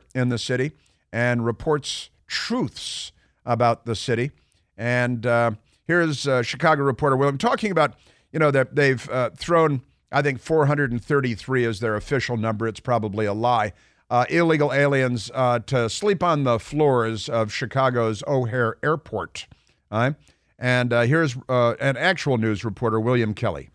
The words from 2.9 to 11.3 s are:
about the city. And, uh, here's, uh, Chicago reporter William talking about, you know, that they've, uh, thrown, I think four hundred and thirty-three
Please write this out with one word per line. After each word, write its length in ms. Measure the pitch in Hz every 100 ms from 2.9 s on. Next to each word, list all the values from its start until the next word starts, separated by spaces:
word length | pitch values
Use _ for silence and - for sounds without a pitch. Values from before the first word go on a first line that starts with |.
| - - _ _ _ 120
about 400 | 117 120 117 117
the 100 | 107
city. 360 | - 117 139 - _ _ _ -
And, 480 | 117 123 123 120 120
uh, 260 | 117 117 113 _ _ -
here's, 400 | 175 165 143 143
uh, 180 | 127
Chicago 400 | 117 123 165 151
reporter 340 | 139 117 147 131
William 200 | 139 139
talking 340 | 240 254 214
about, 240 | 165 147 - _ _ _
you 80 | 170
know, 120 | 151
that 240 | 135 127 147
they've, 340 | 139 120 -
uh, 220 | 127 120
thrown, 500 | - - 170 160 135 - _ -
I 120 | 143
think 180 | 143 127
four 280 | - 160 143
hundred 260 | 147 135
and 100 | 117
thirty-three 640 | - 143 131